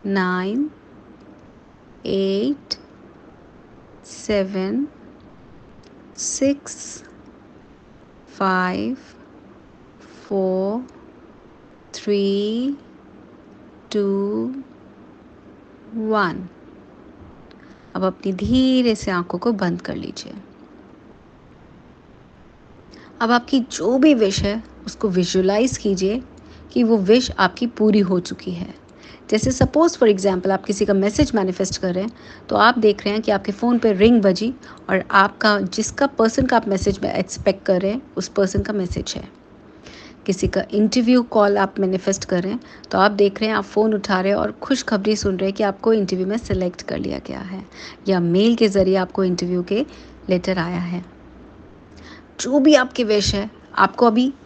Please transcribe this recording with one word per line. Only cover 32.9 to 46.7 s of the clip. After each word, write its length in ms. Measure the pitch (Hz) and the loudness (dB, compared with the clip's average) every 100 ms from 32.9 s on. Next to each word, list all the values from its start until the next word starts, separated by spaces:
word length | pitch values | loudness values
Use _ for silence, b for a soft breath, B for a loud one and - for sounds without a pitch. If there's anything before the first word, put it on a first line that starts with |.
| 202 | 2
रहे 100 | 202 | -4
हैं 80 | 208 | -4
कि 100 | 220 | -2
आपके 200 | 202 202 | -2 -2
phone 260 | 196 240 240 | -4 -2 2
पे 120 | 226 | 0
ring 280 | 190 220 240 | 4 4 6
बजी 320 | 196 180 220 - B B - | 4 0 -4 -6 B B -4
और 140 | 185 - | -4 2
आपका, 480 | 196 202 - 214 208 | 2 2 2 0 0
जिसका 480 | 196 - 220 - 277 | -2 -4 -6 -2 -2
person 380 | - 226 247 254 | 2 2 2 2
का 120 | 233 | 0
आप 100 | 220 | 2
message 320 | 196 208 190 | -2 0 -2
में 100 | - | -4
expect 520 | - 190 - 208 196 - | -4 -6 -2 -2 -2 0
कर 160 | 180 | 0
रहे 100 | 196 | 0
हैं, 100 | 233 - - | -4 -8 -10
उस 100 | 196 | -4
person 340 | - 190 196 | -2 0 -2
का 120 | 196 | -4
message 400 | 208 180 - - - | -4 -4 -6 -8 -10
है। 120 | - - - - - B B B B B - | -12 -20 -20 -20 -20 B B B B B -6
किसी 220 | 185 190 | -2 -2
का 160 | 196 - | -2 -2
interview 520 | 208 214 247 226 254 | 0 2 2 4 4
call 340 | 233 220 202 202 | 4 2 2 2
आप 220 | 196 190 | 0 -2
manifest 460 | 190 185 196 196 - | -2 0 -2 -4 -2
कर 180 | 180 | -2
रहे 80 | 185 | -2
हैं, 80 | 233 B B - | -6 B B -6
तो 60 | 196 | 2
आप 140 | 202 | 2
देख 280 | 202 202 196 | 4 0 2
रहे 100 | 220 | -2
हैं, 80 | 214 | -2
आप 60 | |
phone 300 | 202 208 220 | -2 0 0
उठा 280 | 214 202 185 | 0 -2 0
रहे 100 | 190 | 0
हैं 80 | 202 | 0
और 120 | 214 | -2
खुशखबरी 640 | 214 - 262 - 214 202 208 | -6 -4 -4 0 -2 0 0
सुन 220 | 202 185 | -2 -2
रहे 120 | 190 | -2
हैं 80 | 196 | 0
कि 60 | |
आपको 300 | 208 196 226 | -2 0 0
interview 340 | 226 185 185 185 | 2 0 -2 -2
में 100 | 220 | -4
select 440 | - 190 180 | -4 -4 -4